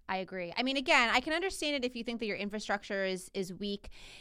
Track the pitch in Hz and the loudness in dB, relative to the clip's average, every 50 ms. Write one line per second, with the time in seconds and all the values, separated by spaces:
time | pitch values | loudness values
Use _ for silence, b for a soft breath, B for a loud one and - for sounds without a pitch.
0 | B - 190 190 185 - 190 185 175 170 - - 247 262 269 285 262 339 311 269 | B -4 -2 -2 -2 -4 -4 -6 -6 -4 -2 0 2 2 2 2 4 6 6 8
1 | 240 226 202 254 254 320 311 339 370 381 - - 320 294 294 277 247 247 247 233 | 8 6 4 4 4 2 0 2 0 0 -2 -2 -2 0 0 0 0 0 -2 -4
2 | 220 247 233 226 233 208 190 - 202 202 208 214 208 - 202 202 - - 208 196 | -4 -4 -4 -2 -2 -2 -2 -2 -4 -4 -4 -4 -2 0 -2 -2 0 -2 -2 0
3 | 190 190 185 180 - - - 196 185 180 180 - 202 202 202 202 - - B B | 0 0 0 -2 -6 -6 -4 -4 -4 -4 -4 -6 -4 -4 -4 -4 -6 -12 B B
4 | B B B B | B B B B